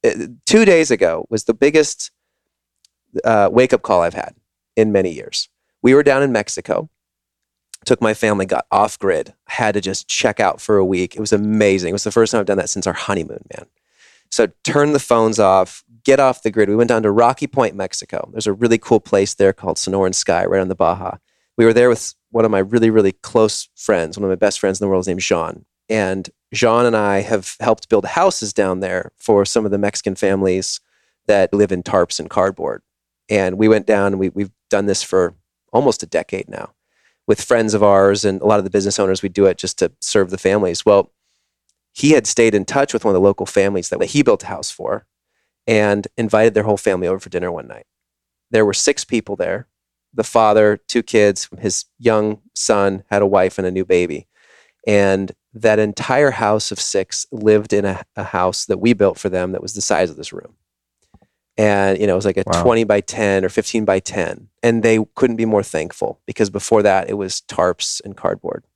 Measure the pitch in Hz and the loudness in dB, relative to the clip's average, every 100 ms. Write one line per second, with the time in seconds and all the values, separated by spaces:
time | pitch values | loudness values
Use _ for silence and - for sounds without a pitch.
0 | - 107 - 120 - 214 214 170 156 113 | -2 -2 -10 -10 2 4 6 4 4 2
1 | 90 82 - 110 - 113 143 156 147 - | 2 0 -4 -6 -2 2 4 4 0 -4
2 | - _ _ _ _ _ _ _ _ _ | -14 _ _ _ _ _ _ _ _ _
3 | _ - - 110 98 107 127 117 - 92 | _ -4 0 2 4 4 4 2 2 2
4 | 85 80 - _ _ _ _ - 107 98 | 2 -4 -12 _ _ _ _ 0 2 2
5 | 92 73 - - - _ _ _ 131 135 | 0 -6 -10 -8 -10 _ _ _ 4 6
6 | 143 135 139 113 107 - - - 160 _ | 4 2 2 0 -4 -8 -4 -4 -4 _
7 | _ _ _ _ _ _ _ - - 123 | _ _ _ _ _ _ _ -16 -2 0
8 | 110 110 110 101 95 64 - 98 107 - | 0 0 0 0 -2 -4 0 0 0 0
9 | 98 80 - _ _ - 110 104 95 98 | -2 -2 -4 _ _ -4 -2 -2 -4 -8
10 | - - 120 104 98 - - 104 95 92 | -6 -2 -2 0 -2 -2 0 2 2 0
11 | 90 - 107 104 107 107 104 98 87 101 | -4 -6 -2 -2 0 2 2 2 -2 -6
12 | 110 117 113 113 101 98 - 101 92 85 | -2 0 2 0 0 -2 -2 -4 -4 -6
13 | - 98 78 - - - - _ _ _ | -4 -4 -4 -12 -18 -20 -20 _ _ _
14 | _ _ _ - 104 _ - 151 147 143 | _ _ _ 0 0 _ -2 0 2 0
15 | - 117 113 107 101 95 92 - _ 113 | 0 2 2 2 4 4 0 -6 _ _
16 | - 135 135 123 117 107 101 107 120 113 | 2 4 4 0 -4 0 0 2 2 2
17 | 107 101 117 131 139 135 113 95 92 - | 2 4 2 2 -4 -2 -2 -2 -10 -10
18 | - - - - 107 98 117 113 - 113 | -10 -10 -10 -6 -4 -2 0 0 2 0
19 | - 101 98 - 98 - 92 80 - 98 | 2 0 0 2 0 0 -6 -6 -4 -2
20 | 95 92 - 87 92 95 92 92 85 95 | 0 -2 -2 -2 0 -2 -2 0 0 0
21 | 92 85 _ _ _ - 117 113 123 117 | -6 -12 _ _ _ 2 4 6 4 2
22 | - - _ 117 110 101 95 117 113 110 | -4 -16 _ 0 2 2 0 2 4 4
23 | 98 - - 117 110 - - _ - 98 | 2 -2 -2 2 2 0 -12 _ -2 -2
24 | 80 78 98 92 104 - 101 95 101 95 | -2 -6 -4 0 0 0 -4 -2 -2 -2
25 | 92 90 - 87 80 - _ _ _ 110 | -2 -6 -2 -2 -2 -10 _ _ _ -2
26 | 95 95 90 _ _ 113 120 117 123 113 | -2 -4 -10 _ _ 0 2 4 2 2
27 | 104 98 - 110 95 - 120 - - 107 | 0 0 -2 -4 -6 -6 -2 -2 0 -2
28 | 92 - 190 - 107 104 95 92 95 92 | 0 0 0 0 -8 -4 -2 -2 -4 -6
29 | - _ - 104 98 - 107 101 101 - | -8 _ 0 2 2 0 0 -2 -2 -2
30 | - 95 101 98 95 92 92 - _ _ | -6 -2 -2 0 0 -2 -4 -10 _ _
31 | _ _ - 101 92 101 101 92 - 98 | _ _ 0 2 2 2 0 0 -2 0
32 | 87 - 80 - 95 92 76 52 _ _ | 0 -4 -6 -2 -2 -2 -8 -8 _ _
33 | _ _ _ 107 95 92 110 110 95 104 | _ _ _ -2 0 2 4 4 2 0
34 | 101 98 95 98 98 _ _ 104 101 95 | 2 -2 -4 -4 -8 _ _ -2 0 -4
35 | - 95 87 - _ _ _ 120 135 107 | -2 0 0 -4 _ _ _ 0 0 -2
36 | - 82 - 95 - - - _ _ _ | -4 -6 -6 -10 -10 -14 -16 _ _ _
37 | _ _ - 107 - 120 110 107 101 98 | _ _ -2 -2 2 2 2 2 4 6
38 | 98 101 104 95 104 104 95 104 98 98 | 4 2 -2 0 2 2 2 -2 -2 0
39 | 98 92 98 92 95 87 - - 85 _ | 0 0 -4 2 2 2 -8 -4 -4 _
40 | - 107 92 92 95 104 95 85 - 101 | -2 0 0 -2 0 0 -2 -2 2 2
41 | - _ _ _ _ _ _ _ _ - | 2 _ _ _ _ _ _ _ _ -2
42 | 143 151 107 - 113 101 95 139 139 113 | 4 4 2 2 2 2 -2 -2 -2 -2
43 | - 92 98 98 98 - 98 98 87 - | 0 4 4 2 -2 0 0 -2 -6 -4
44 | - 143 139 104 - 95 - - - 110 | -2 2 2 2 -2 -12 -12 -10 -8 -8
45 | _ _ _ _ _ _ - 110 104 101 | _ _ _ _ _ _ -2 0 2 0
46 | 98 - 113 107 113 107 104 101 - 92 | -4 -6 0 2 4 2 0 -2 0 -2
47 | 90 95 95 90 90 82 62 60 - _ | -2 -4 -6 -8 -6 -8 -14 -20 -20 _
48 | _ _ _ _ _ 113 107 98 - 143 | _ _ _ _ _ 2 2 2 -2 -2
49 | - 117 - 98 87 92 123 _ _ _ | -4 -6 -6 -6 -4 -6 -10 _ _ _
50 | _ - 110 117 107 107 107 104 _ 120 | _ -8 -2 2 4 4 4 0 _ -4
51 | - 113 104 95 - - 104 - - _ | 0 2 2 0 -8 -8 -6 -6 -10 _
52 | 117 107 107 107 _ - - 107 98 95 | 0 0 -2 -6 _ -10 -2 0 0 -2
53 | - 101 101 98 92 - 92 92 92 90 | -4 0 2 2 0 -2 -4 -4 0 0
54 | 87 73 - _ _ _ _ _ - 104 | 0 -6 -12 _ _ _ _ _ 0 2
55 | 98 95 95 - _ 110 113 107 104 101 | 2 0 -2 -10 _ -2 2 2 0 -2
56 | - 135 147 - 110 107 - 101 - 98 | -2 2 2 2 -2 0 -2 -8 -4 -4
57 | 95 - - - 107 107 104 101 98 92 | -4 -8 -10 -2 2 2 2 -2 -2 -6
58 | - - 92 92 92 90 - 98 117 107 | -10 -12 -6 -2 -2 -2 -6 -2 0 2
59 | 98 90 101 90 92 95 95 104 - 85 | 0 0 -6 -4 -4 -6 -10 -10 -4 0
60 | 90 76 - - - _ _ _ _ _ | -2 -4 -16 -16 -20 _ _ _ _ _
61 | _ _ _ _ _ - 107 101 98 95 | _ _ _ _ _ 0 2 2 2 0
62 | 104 92 98 95 90 85 87 117 110 101 | 0 0 0 -2 -2 0 2 2 2 0
63 | - - 104 98 92 - 104 117 104 95 | 0 -4 0 0 0 -2 -4 -4 0 -2
64 | - 104 85 - - _ 120 117 113 113 | -2 -6 -6 -8 -16 _ 0 2 2 0
65 | 107 - 123 113 113 107 - 80 78 - | -2 -2 -2 0 0 0 -2 -6 -8 -8
66 | - - - - 101 98 - 113 104 95 | -8 -8 -14 -4 -4 -4 0 2 4 2
67 | - 101 95 - _ - 90 87 - - | -2 -6 -6 -10 _ -2 -2 -2 -8 -10
68 | 101 95 - 50 - - _ | -12 -8 -6 -6 -8 -12 _